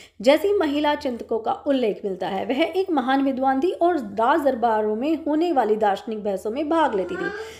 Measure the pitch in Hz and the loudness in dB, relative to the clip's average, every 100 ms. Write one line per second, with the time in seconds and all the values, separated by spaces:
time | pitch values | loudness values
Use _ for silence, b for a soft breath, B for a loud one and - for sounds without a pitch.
0 | B - 214 302 403 403 330 285 294 294 | B -2 4 4 4 2 0 0 0 0
1 | 285 233 - 226 220 247 302 269 226 185 | -2 -6 -4 -4 -2 -4 0 0 0 -2
2 | 202 185 175 196 196 262 320 370 381 302 | -4 -4 -4 -4 -2 0 0 0 0 0
3 | 247 269 277 254 262 269 339 - 339 330 | 2 2 0 0 0 2 0 2 2 2
4 | 208 202 233 320 277 247 233 214 214 214 | -2 0 2 4 2 2 2 2 0 -2
5 | 277 320 285 311 349 269 214 214 208 190 | -2 -2 0 0 2 2 2 2 2 0
6 | - 214 208 190 214 247 302 330 294 208 | -4 -6 -4 -4 -4 -4 0 2 2 0
7 | 175 170 349 415 B B | -2 -4 -6 -6 B B